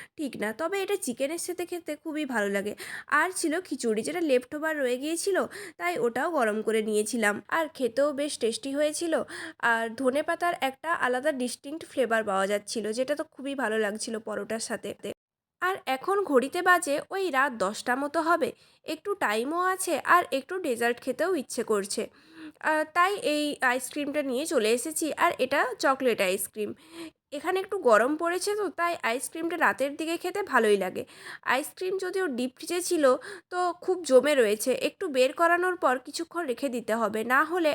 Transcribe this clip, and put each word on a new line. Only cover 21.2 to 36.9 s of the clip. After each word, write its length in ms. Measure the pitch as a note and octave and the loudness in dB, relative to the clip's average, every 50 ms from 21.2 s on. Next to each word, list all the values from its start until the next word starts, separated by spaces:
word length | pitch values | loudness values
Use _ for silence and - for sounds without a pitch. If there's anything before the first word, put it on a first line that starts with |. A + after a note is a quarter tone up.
| D4+ F4+ F#4+ | 0 0 0
ইচ্ছে 280 | D4+ A#3+ - - B3 G#3+ | 0 -2 -4 -4 -4 0
করছে। 440 | - G#3+ G3+ F#3+ G3 - A#3+ - - _ _ _ - - D#4+ D#4+ D#4 - - | 0 0 0 0 -2 -4 -4 -6 -6 _ _ _ -20 -20 -18 -18 -16 -12 -4
আহ, 240 | - D4+ D#4 D#4 D#4 D#4 - | -2 0 2 0 0 0 2
তাই 220 | F4 F4 F#4+ G#4 | 2 4 4 2
এই 400 | - - C#4+ D4+ D4 D4 D4 C#4 - | 0 0 0 0 2 0 -2 -2 0
আইসক্রিমটা 600 | - B3+ B3 C4 - - - D4+ C#4+ C#4+ C#4 D4+ | 0 0 0 0 -2 -6 -6 -4 -4 -2 -2 -2
নিয়ে 240 | C#4+ C#4 B3 B3+ D4+ | -2 -2 -2 -2 -2
চলে 240 | E4 E4+ B3+ G#3 G#3+ | 0 0 2 4 4
এসেছি, 420 | A#3 B3 - D#4+ D#4 - E4 D4 - | 2 2 0 -2 -4 -2 -2 -2 0
আর 180 | - E4 F4 - - | 2 2 2 2 2
এটা 260 | C4 C4 C#4 D4+ F#4 B4+ A4 - | 0 0 2 2 2 0 0 0
চকলেট 420 | - D4 C4+ C#4 C4+ B3 A3 - | 2 2 2 4 2 2 2 2
আইসক্রিম। 520 | G3 F#3 F#3 G3+ - - - G#3+ G#3 G#3+ - - - - E4 E4 E4 D#4+ - _ _ _ | 2 2 0 0 -4 -6 -6 -6 -6 -6 -6 -10 -16 -20 -16 -14 -14 -14 -16 _ _ _
এখানে 280 | - D4 C#4 E4+ F#4 F#4+ | -10 -6 -2 0 0 0
একটু 180 | F#4+ - G#4+ | -2 -2 -2
গরম 380 | F#4+ E4+ A#3+ A3 G#3 A3+ C4 D#4 | 2 6 6 8 8 6 4 2
পড়েছে 380 | D#4 E4+ E4+ F4 F#4 F4+ G4+ G#4 | 0 0 0 0 0 0 -2 -2
তো, 140 | G#4+ G#4 E4+ | -2 -2 -4
তাই 280 | - - E4+ E4+ E4+ - - | -2 -2 -2 -2 -2 -2 -2
আইসক্রিমটা 540 | A3+ A#3 C#4 - - - E4 E4 E4 F4 | -2 -2 -2 -4 -8 -8 -6 -6 -4 0
রাতের 380 | D#4+ C#4+ G#3+ G3+ - C4 C#4+ C#4+ | 2 2 2 2 2 -2 -4 -4
দিকে 220 | - E4 D#4+ E4 | -4 -4 -4 -4
খেতে 260 | E4+ - F4+ F#4 G4+ G4 | -4 -4 -4 -4 -4 -2
ভালোই 340 | D4+ C4+ B3 A3+ G#3+ G#3 | 2 4 4 6 6 4
লাগে। 280 | G3+ F#3+ F#3 - - - - - - - - - - | 4 2 0 -4 -6 -8 -10 -12 -18 -16 -16 -16 -8
আইসক্রিম 560 | - - A#3+ C4 D4+ - - - F#4 F#4 F#4+ | -2 0 0 0 -2 -4 -8 -6 -4 -4 -4
যদিও 300 | F#4+ F#4+ F4+ F4+ F#4+ F#4 | -2 -4 -4 -2 -2 -2
ডিপ 240 | E4+ B3+ A3+ B3 - - | -2 -2 -2 -4 -6 -6
ফ্রিজে 240 | - - - E4+ F4+ | -8 -8 -6 -4 -4
ছিল, 340 | F4 - F4+ D#4+ C#4+ B3+ B3+ D4+ - - G4+ F4+ - - | -2 0 2 4 6 6 4 4 0 -8 -14 -16 -12 -6
তো 240 | F#4 F4+ F4+ F4 E4+ - | -2 0 0 0 -2 -2
খুব 220 | - - F#4 F4+ E4+ | -2 -2 -2 -2 4
জমে 320 | B3+ C4 B3 B3 D4 D4+ | 6 6 8 8 6 6
রয়েছে, 360 | C4+ A#3 G3+ G#3 G#3 - C4 | 4 4 4 2 0 0 0
একটু 360 | A#3+ - - D4+ - - G4+ | 0 0 0 -2 -2 -4 -6
বের 260 | E4+ C4 C4 B3+ C4 - | -2 2 4 2 2 4
করানোর 420 | - E4+ E4 F4 F4 F4+ F#4 F4+ | 4 4 4 4 4 2 0 0
পর 240 | E4+ - C#4 B3+ C4 | 2 2 2 2 0
কিছুক্ষণ 460 | - D4+ C#4+ - E4+ - - E4+ F4 | -4 -8 -8 -8 -8 -6 -6 -6 -4
রেখে 240 | C4+ A#3 - C#4+ C#4 | -4 -4 -2 -2 -4
দিতে 240 | A#3 A#3+ A3 - | -4 -4 -4 -2